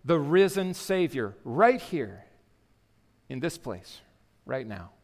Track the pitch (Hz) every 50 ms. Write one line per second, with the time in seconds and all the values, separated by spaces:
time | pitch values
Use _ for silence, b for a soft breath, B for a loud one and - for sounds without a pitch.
0 | - 135 170 160 143 143 165 185 196 190 190 196 185 185 180 - - - 190 185
1 | 180 147 131 131 113 98 95 - - 117 117 151 214 240 262 247 - - - 156
2 | 123 98 95 - - - - _ _ _ _ _ _ _ _ _ _ _ _ _
3 | _ _ _ _ _ _ 135 131 143 165 - - - 127 98 90 98 - - -
4 | - _ _ _ _ _ _ _ _ - 127 135 123 110 104 95 90 85 - _